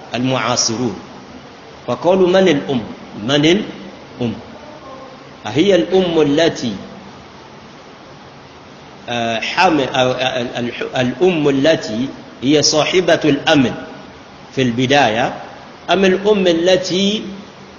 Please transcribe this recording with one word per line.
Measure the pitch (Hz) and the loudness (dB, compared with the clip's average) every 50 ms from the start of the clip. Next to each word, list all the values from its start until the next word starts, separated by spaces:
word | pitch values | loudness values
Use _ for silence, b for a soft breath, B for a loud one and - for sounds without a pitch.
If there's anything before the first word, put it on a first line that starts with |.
| - - - | -16 -8 -6
المعاصرون، | 117 127 131 131 123 110 117 123 110 - - 113 110 127 117 95 90 - - - - - - - - - - - - - - - - - - | -4 -2 0 0 0 0 0 0 0 -2 -2 -2 -2 -4 -4 -4 -6 -14 -18 -20 -20 -20 -20 -20 -20 -20 -20 -20 -20 -20 -20 -20 -16 -8 -8
فقالوا: | 123 120 - 165 190 190 185 180 | -6 -2 2 2 4 4 4 4
"من | 180 190 190 180 | 4 4 4 4
الأم؟ | 156 139 - - 139 120 104 95 - - - - - - 101 | 2 2 0 -2 -4 -4 -4 -6 -14 -16 -18 -18 -14 -10 -4
من | 117 139 147 147 | -2 0 2 4
الأم؟ | 160 175 214 - - - - - - - - - - - - 123 117 104 - - - - - - - - - - - - - - - - - - - - - - 104 | 4 2 2 0 -6 -12 -16 -18 -18 -18 -20 -20 -20 -10 -6 -6 -6 -6 -8 -12 -18 -20 -20 -20 -20 -20 -18 -18 -18 -18 -18 -18 -20 -20 -20 -20 -20 -20 -14 -14 -6
أهي | 117 135 170 202 190 | 0 0 2 4 4
الأم | 175 160 165 185 190 185 175 165 160 | 4 2 2 2 2 2 2 2 2
التي، | 151 139 139 156 165 160 156 - - 117 101 92 - - - - - - - - - - - - - - - - - - - - - - - - - - - - - - - - - - - - - - - - - - - - - - | 2 2 2 2 2 0 0 -2 -6 -6 -6 -8 -12 -14 -18 -18 -20 -20 -20 -20 -20 -20 -20 -20 -20 -20 -20 -20 -20 -20 -20 -20 -20 -20 -20 -20 -20 -20 -20 -20 -20 -20 -20 -20 -20 -20 -20 -20 -20 -20 -20 -20 -20 -20 -20 -18 -12 -8
آه، | 120 120 117 113 113 110 | -4 -4 -2 -2 -2 -4
حام-، | - - - - 180 185 165 147 | -6 -4 0 2 2 4 4 2
آه، | 131 127 - 131 127 127 127 | 0 0 0 0 0 0 0
آه، | 127 131 131 - 127 120 120 - 131 | -2 -4 -4 -4 -4 -6 -6 -6 -6
الح-، | 120 117 - - - - - 135 | -6 -6 -6 -8 -8 -6 -2 -2
الأم | 127 123 123 - 180 185 175 156 147 143 | -2 -2 0 2 2 2 2 2 2 2
التي | 135 135 135 156 165 156 - - 110 113 131 135 - - - - - - 123 | 2 4 4 2 2 2 0 -6 -4 -4 -4 -6 -8 -14 -18 -20 -16 -6 0
هي | 127 113 120 | 2 2 4
صاحبة | 143 - - 156 139 - - 185 180 165 165 151 - | 2 2 2 2 0 2 2 0 4 4 2 2 4
الأمن | 156 143 139 - 156 160 147 127 110 92 - - - - - - - - - - - - - - - | 2 0 2 2 2 4 4 4 2 0 -6 -12 -14 -16 -18 -18 -20 -20 -20 -20 -20 -20 -20 -20 -10
في | - 131 | -4 -2
البداية، | 131 123 113 117 131 120 139 143 135 113 107 113 131 180 - - - - - - - - - - - - | -2 0 0 0 2 4 4 4 4 4 2 0 -2 -2 -4 -8 -14 -16 -18 -18 -20 -20 -20 -18 -2 -2
أم | 170 190 196 | 2 4 4
الأم | 190 185 190 196 208 214 202 190 180 | 4 2 2 2 2 2 2 2 2
التي | 170 165 165 185 185 180 180 - 165 185 196 196 208 220 226 - - - - - - - - - - | 2 2 2 2 2 2 0 -2 -2 0 0 0 0 -2 -6 -10 -14 -14 -16 -18 -20 -20 -20 -20 -20